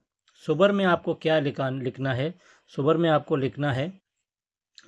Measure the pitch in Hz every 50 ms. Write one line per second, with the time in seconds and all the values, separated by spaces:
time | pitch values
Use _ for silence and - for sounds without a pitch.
0 | _ _ _ _ _ _ _ _ - - 151 151 190 202 208 196 196 185 170 -
1 | - 175 160 - - 156 160 156 139 139 - - 135 131 127 135 120 131 120 127
2 | 135 135 127 123 139 165 180 - _ _ _ _ _ _ - - 135 147 160 160
3 | 170 165 156 147 143 - 160 139 131 127 - 135 143 147 123 131 143 180 190 -
4 | _ _ _ _ _ _ _ _ _ _ _ _ _ _ _ - -